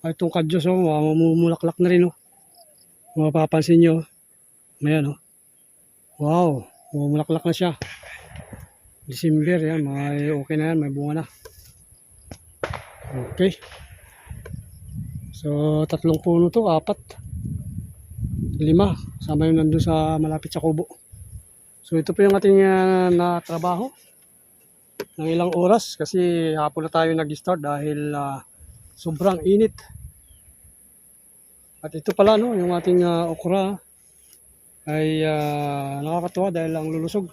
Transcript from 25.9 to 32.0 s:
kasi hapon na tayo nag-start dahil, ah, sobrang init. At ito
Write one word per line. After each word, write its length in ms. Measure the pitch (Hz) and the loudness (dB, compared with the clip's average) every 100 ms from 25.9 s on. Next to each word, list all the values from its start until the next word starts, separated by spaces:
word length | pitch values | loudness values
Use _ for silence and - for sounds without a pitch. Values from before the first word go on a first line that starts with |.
| - | -8
kasi 560 | 156 185 175 170 160 | -4 0 0 0 -2
hapon 320 | 156 151 151 160 | -2 -2 -4 -2
na 40 | |
tayo 160 | 165 165 | 0 2
nag-start 480 | 160 151 151 - 180 | 0 -2 -4 -4 -2
dahil, 560 | 143 143 151 147 147 | -2 -4 -4 -4 -6
ah, 240 | 143 139 135 - _ - - - | -6 -6 -8 -14 _ -20 -20 -20
sobrang 480 | - 170 156 190 180 | -10 -8 0 0 0
init. 320 | 175 202 220 - - - - - _ _ _ _ _ _ _ _ _ _ _ _ _ _ _ _ | 2 2 2 -2 -20 -20 -20 -20 _ _ _ _ _ _ _ _ _ _ _ _ _ _ _ _
At 80 | 156 | -12
ito 240 | 160 | -6